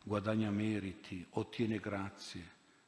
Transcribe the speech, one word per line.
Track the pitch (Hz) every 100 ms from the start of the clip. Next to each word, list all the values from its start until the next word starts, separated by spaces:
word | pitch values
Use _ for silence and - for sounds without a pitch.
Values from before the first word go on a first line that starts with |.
guadagna | - 104 101 110 107
meriti, | 101 107 107 95 - - 92 85
ottiene | - 107 - 113 110
grazie, | 107 101 98 - - 90 85 - - -